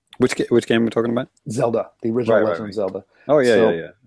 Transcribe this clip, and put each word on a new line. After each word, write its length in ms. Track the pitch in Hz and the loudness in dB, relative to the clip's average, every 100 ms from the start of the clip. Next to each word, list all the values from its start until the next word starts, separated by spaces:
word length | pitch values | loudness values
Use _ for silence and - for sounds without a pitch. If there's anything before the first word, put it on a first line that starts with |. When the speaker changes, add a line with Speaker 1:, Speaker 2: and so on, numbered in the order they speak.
| _ - | _ -2
Speaker 1:
Which 180 | 127 - | -2 0
ga-, 120 | - | 0
which 160 | 120 - | 0 2
game 160 | 117 | 0
are 40 | 113 | 0
we 40 | |
talking 220 | 117 117 | -2 -2
about? 180 | 120 131 _ - | -4 -6 _ -10
Speaker 2:
Zelda, 420 | 117 120 113 - _ | -4 -2 -2 -6 _
the 80 | 117 | -4
original 280 | 117 113 107 | -2 2 2
Speaker 1:
Right, 60 | |
right, 60 | 107 | 2
Speaker 2:
Legend 140 | 82 | -4
of 20 | 104 | -8
Speaker 1:
right. 80 | |
Speaker 2:
Zelda. 320 | 104 95 95 _ _ - | -6 -6 -8 _ _ 0
Speaker 1:
Oh, 100 | 147 | 2
yeah, 160 | 123 | 4
Speaker 2:
So 160 | 104 110 | 4 4
Speaker 1:
yeah, 120 | 82 | 0
yeah. 40 | 82 _ | -8 _